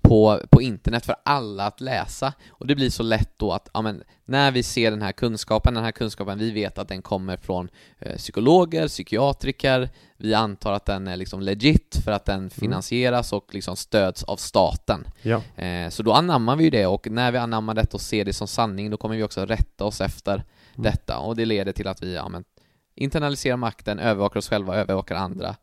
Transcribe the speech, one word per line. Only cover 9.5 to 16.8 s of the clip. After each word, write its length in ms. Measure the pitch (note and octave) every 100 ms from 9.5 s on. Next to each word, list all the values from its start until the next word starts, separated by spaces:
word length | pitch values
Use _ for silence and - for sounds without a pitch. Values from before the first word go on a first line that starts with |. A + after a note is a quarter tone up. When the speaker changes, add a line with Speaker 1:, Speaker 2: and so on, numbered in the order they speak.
| - C3+ B2+ B2+ - _ _
Speaker 1:
Vi 160 | G#2+
antar 400 | A2 A2 G2 G#2+
att 120 | G2+
den 220 | - G2 F#2+
är 100 | F2+
liksom 240 | F#2 G2
legit 600 | F#2+ G2+ C#3 D#3 _ -
för 80 | -
att 140 | G2+
den 120 | - G2
Speaker 2:
Mm. 100 | F#2+
Speaker 1:
finansieras 840 | - G#2 F#2+ - A#2+ B2 B2 A#2
och 200 | G#2 _
liksom 220 | G2+ -
stöds 480 | - - A2 F#2+ -
av 140 | - G#2
staten. 680 | - G#2+ F2 - - G2 - -
Speaker 2:
Ja. 200 | A2 A2+ - -
Speaker 1:
Eh, 260 | F#2 F2 E2+
så 140 | -
då 100 | A2
anammar 420 | A#2 F3 C#3+ A2+
vi 80 | D3
ju 60 | E3
det, 160 | A#2